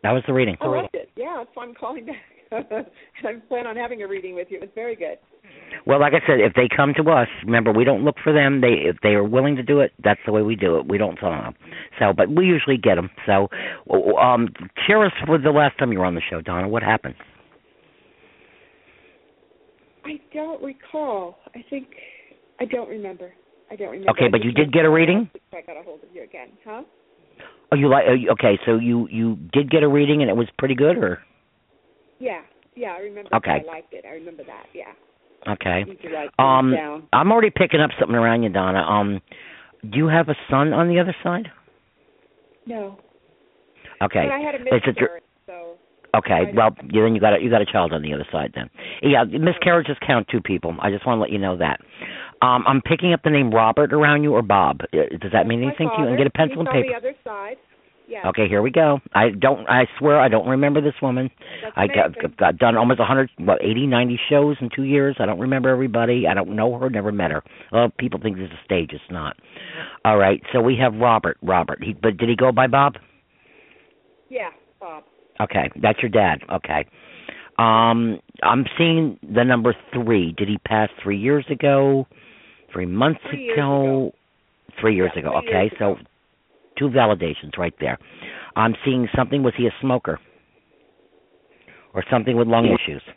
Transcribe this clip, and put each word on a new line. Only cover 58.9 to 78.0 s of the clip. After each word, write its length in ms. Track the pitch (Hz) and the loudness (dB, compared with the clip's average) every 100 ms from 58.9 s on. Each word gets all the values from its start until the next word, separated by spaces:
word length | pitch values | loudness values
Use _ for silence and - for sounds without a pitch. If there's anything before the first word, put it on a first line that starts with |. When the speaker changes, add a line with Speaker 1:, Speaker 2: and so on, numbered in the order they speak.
| 143 - | 2 -2
Speaker 1:
I 160 | - 117 | 0 2
don't. 380 | 101 131 135 110 | 2 0 0 0
I 180 | 123 123 - | 2 2 0
swear 220 | 143 147 | 2 4
I 80 | 131 | 4
don't 180 | 110 101 | 2 0
remember 320 | 131 143 147 | 0 2 2
this 140 | 147 - | 0 -2
woman. 260 | 139 127 131 _ - - | -4 -2 -4 _ -20 -16
Speaker 2:
That's 120 | 220 - | -12 -2
Speaker 1:
I 100 | 202 | 0
got, 180 | 277 76 | 2 0
Speaker 2:
amazing. 280 | - 80 - | -2 -10 0
Speaker 1:
got 180 | 92 80 | 0 4
done 200 | 123 117 | 2 4
almost 240 | 120 123 | 2 2
a 40 | |
hundred, 260 | 110 135 131 _ | 2 2 0 _
what, 200 | 87 95 | 0 2
eighty, 240 | 95 110 139 | 2 0 0
ninety 320 | 123 123 120 - | 0 0 -2 0
shows 260 | 147 147 143 | 2 2 -2
in 100 | 123 | -6
two 100 | - | -6
years. 320 | 135 143 139 135 | 0 0 0 -2
I 80 | 104 | -4
don't 140 | 92 | -2
remember 280 | 127 135 127 | -2 0 2
everybody. 540 | 127 131 113 117 123 92 | 2 0 0 0 2 0
I 40 | |
don't 200 | 92 92 | 0 -2
know 240 | 107 110 120 | -2 -2 -2
her. 100 | 131 | -4
Never 220 | 117 104 | -2 -4
met 220 | 104 87 | -2 -4
her. 100 | 76 - - - | -4 -10 -20 -4
A 40 | 110 | 0
lot 80 | 120 | 0
of 100 | - | 0
people 240 | 123 98 | -6 -4
think 140 | 107 92 | -6 -6
this 100 | 92 | -10
is 100 | - | -14
staged. 280 | - 95 80 | -4 -2 -2
It's 100 | - - | -10 -12
not. 260 | 90 76 - _ - - - - - | -10 -10 -12 _ -20 -18 -16 -16 -4
All 120 | 110 107 | 2 4
right. 240 | 98 101 - | 4 2 -2
So 80 | 131 | 0
we 140 | 117 123 | 2 2
have 140 | 127 | 0
Robert. 420 | 107 120 113 87 - | 2 2 2 0 -6
Robert. 400 | 87 92 82 - | 0 0 0 -6
He, 120 | - | -8
but 220 | 107 113 95 | -2 -2 0
did 120 | 117 | -2
he 80 | 117 | 2
go 160 | 127 | 2
by 160 | 123 131 | 2 2
Bob? 260 | 135 143 - _ _ _ _ _ _ _ _ _ _ _ _ _ | 4 2 0 _ _ _ _ _ _ _ _ _ _ _ _ _
Speaker 2:
Yeah, 220 | 254 185 - _ _ | -10 -10 -14 _ _
Bob. 220 | 185 156 _ _ _ _ | -18 -18 _ _ _ _
Speaker 1:
Okay, 300 | 104 101 67 - | -4 -2 -4 -2
that's 160 | 104 107 | 0 0
your 80 | 123 | 0
dad. 280 | 110 98 76 - | 2 2 0 -6
Okay. 360 | 87 - 76 73 _ - - - - - - | -8 -4 -6 -6 _ -20 -20 -20 -20 -12 0
Um, 640 | 113 110 117 117 | 4 6 4 4